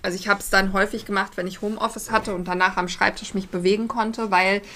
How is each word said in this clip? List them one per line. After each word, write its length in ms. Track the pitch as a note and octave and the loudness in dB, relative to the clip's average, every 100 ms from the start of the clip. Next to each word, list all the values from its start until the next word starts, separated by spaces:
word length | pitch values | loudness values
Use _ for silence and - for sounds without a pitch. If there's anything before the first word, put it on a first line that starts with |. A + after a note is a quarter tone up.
Also 160 | F#3+ F#3 | -4 -2
ich 100 | G3+ | 0
hab's 220 | G3 - | 0 2
dann 240 | G3 G3 | 2 4
häufig 320 | G3 G3+ A3+ - | 2 2 0 -2
gemacht, 300 | G3 F#3+ - | -2 -2 -4
wenn 100 | F3+ | -6
ich 160 | F#3 | -4
Homeoffice 480 | G#3 G#3+ A3 A3 - | -6 -2 -2 -4 -2
hatte 240 | A3 G#3+ | -2 0
und 140 | F3+ F3+ | -2 -2
danach 280 | F3+ F#3 F#3+ | 2 2 2
am 120 | F3+ | -2
Schreibtisch 440 | - G3+ - G#3 | 2 0 0 -4
mich 160 | G3 F#3 | -6 -4
bewegen 380 | F3+ F3+ G#3 A3+ | 0 2 2 2
konnte, 420 | A#3+ A3 A3+ A3 | -2 -2 -2 0
weil 300 | F3+ F#3+ G3+ G3+ | 2 4 2 -2